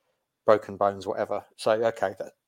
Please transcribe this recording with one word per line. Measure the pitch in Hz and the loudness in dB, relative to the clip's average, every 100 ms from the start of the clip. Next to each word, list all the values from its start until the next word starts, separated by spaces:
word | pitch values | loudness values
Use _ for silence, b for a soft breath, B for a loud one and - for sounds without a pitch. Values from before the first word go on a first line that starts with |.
| _ _ _ _ - | _ _ _ _ 4
broken | 107 - 95 | 4 2 0
bones, | 101 98 92 | 0 0 -6
whatever. | - 101 101 - - | -4 -4 -6 -8 -4
So, | 117 | 0
okay, | 110 113 - 98 104 | 2 0 0 -4 -4
that, | - - | -14 -16